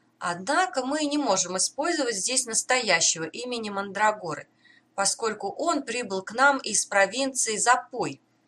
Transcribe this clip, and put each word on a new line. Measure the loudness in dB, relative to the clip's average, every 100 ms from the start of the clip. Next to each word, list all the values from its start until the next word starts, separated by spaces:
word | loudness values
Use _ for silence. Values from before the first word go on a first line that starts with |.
| _ -8
Однако | -6 -4 0 0 2 0
мы | -2 -2 0
не | 0
можем | 2 0 0 -2
использовать | -2 -2 0 0 0
здесь | -2 -2 -2 0
настоящего | -2 2 2 4 4 2 0
имени | -4 -8 -6 -6 -4
Мандрагоры, | -6 -4 0 2 0 -4 -8 -10 _ _ _ _
поскольку | -2 -2 0 -2 -2 -6
он | -2 0 0
прибыл | -2 -6 -4 -6
к | -4
нам | 4 4 4
из | 0 -2 2
провинции | 2 2 2 -2 0 -2 2
Запой, | 4 4 2 -6 -6 -6 _ _